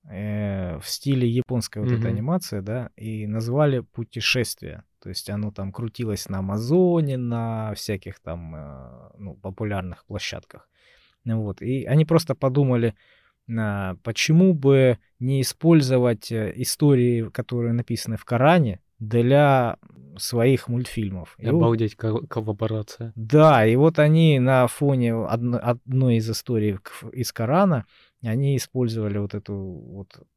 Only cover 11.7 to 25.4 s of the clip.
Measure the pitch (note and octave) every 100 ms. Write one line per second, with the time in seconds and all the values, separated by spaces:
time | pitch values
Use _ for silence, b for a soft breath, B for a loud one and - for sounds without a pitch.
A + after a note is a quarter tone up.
11.7 | C3 - D3 D#3 E3 E3 - C3+ C3 C3+
12.7 | B2 A#2 - b b b _ - A2+ A2
13.7 | G2+ F#2+ F2+ - A2 - D#3+ F#3+ D#3+ C3+
14.7 | C3+ C3 A#2 _ _ B2+ C3+ B2+ - D#3+
15.7 | D#3+ C3 B2+ B2 A2 - A2+ G#2 - B2
16.7 | - D3 C3 B2 A#2 A2+ - A#2 B2 A#2
17.7 | A#2 A2+ A#2 - A2 - A#2+ C#3 F3+ B2+
18.7 | F2+ _ _ A2 A#2+ A#2+ C#3 C#3+ C3+ A#2
19.7 | - - - C#3 - - A#2+ A#2+ B2+ -
20.7 | A#2+ B2 A#2 G#2 F#2 D#2+ - A2+ D#3+ A#2
21.7 | A2+ G#2+ - A2+ A2 D3+ A#2+ G#2+ G2+ A2
22.7 | A2 G#2 - A#2 A2+ A2+ D3+ D#3 C3 A2
23.7 | A#2+ D#3+ E3 D3+ D#3+ D#3+ C#3 B2+ C3 B2
24.7 | - C#3+ C3 A#2 A2+ G#2+ A#2